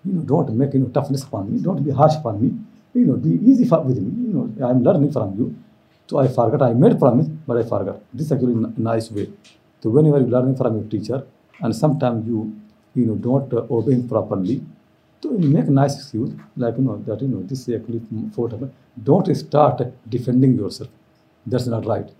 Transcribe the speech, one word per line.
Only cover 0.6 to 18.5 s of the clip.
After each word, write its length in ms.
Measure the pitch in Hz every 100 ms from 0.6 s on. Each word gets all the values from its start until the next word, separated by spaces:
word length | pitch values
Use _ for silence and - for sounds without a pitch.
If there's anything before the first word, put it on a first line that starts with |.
| 139
you 60 | 135
know, 60 | 123
toughness 360 | 147 - 131
upon 280 | - 104 98
me. 80 | -
Don't 240 | 175 185
be 80 | 143
harsh 240 | 123 156
upon 260 | - 117 104
me. 120 | 123 - - - _
You 120 | 247 202
know, 80 | 110
be 140 | 156 170 220
easy 140 | 262
for, 160 | 214 -
with 160 | 131 110
me. 120 | 95 214 247
You 60 |
know, 320 | 156 123 -
I 40 | 123
am 140 | 127
learning 280 | 135 180 135
from 240 | 123 101 98
you. 160 | 131 - - _ _ _ -
So 120 | 143
I 80 | 131
forgot. 340 | - 113 147
I 120 | 127
made 240 | 117 180 -
promise, 280 | 139 120 - - -
but 100 | 120
I 60 |
forgot. 360 | - 104 95 - _
This 140 | 131 156
is 40 |
actually 220 | 127 123
n-, 200 | 113 110 -
nice 340 | 110 113 -
way. 180 | 101 101 - - _ _ _
So 80 | 110
whenever 300 | 123 156 143
you're 100 | 117
learning 260 | 123 131
from 200 | 131 123
your 100 | 110
teacher, 400 | 104 104 104 131 - _ _ -
and 160 | 120
sometimes 500 | 107 156 135 127 113 107
you, 260 | 110 107 - - _ _
you 120 | 127 110
know, 80 |
don't, 360 | 101 120 135 131
uh, 120 | 117 -
obey 240 | 117 127
him 140 | 123 120
properly, 560 | 110 101 98 95 127 - - _ _ _ _
so 100 | 311
you 180 | 233 151
make 180 | 160 -
nice 280 | 135 143
excuse, 360 | - - 110 127 - -
like, 220 | - 117 117
you 60 |
know, 180 | 131 104 104
that, 140 | 104
you 60 | 135
know, 140 | 104
this 260 | 90 131 -
is 80 |
actually 260 | 110 - 117 - 110 107
fault 200 | - 117